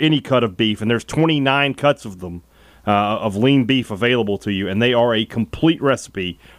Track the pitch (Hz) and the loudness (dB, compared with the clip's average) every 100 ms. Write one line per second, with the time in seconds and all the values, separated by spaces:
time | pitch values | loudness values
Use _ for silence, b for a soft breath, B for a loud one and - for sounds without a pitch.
0 | 156 151 - 127 117 90 113 104 110 117 | 2 0 2 0 0 0 -2 0 0 -2
1 | - - 160 151 135 139 143 131 143 143 | -2 0 0 2 2 0 0 0 0 -2
2 | 113 92 90 87 - b b b - 101 | -6 -12 -12 -12 -16 b b b 0 0
3 | 101 107 107 98 127 139 117 135 117 101 | 0 -2 -4 0 4 4 4 0 -2 -2
4 | 120 123 107 98 - 98 95 95 120 120 | 0 0 0 -4 -4 -4 -2 0 2 2
5 | 120 113 110 - 110 - 160 - 139 123 | 2 0 -2 -4 -6 0 0 2 0 -2
6 | - - 90 85 b | -4 -8 -8 -8 b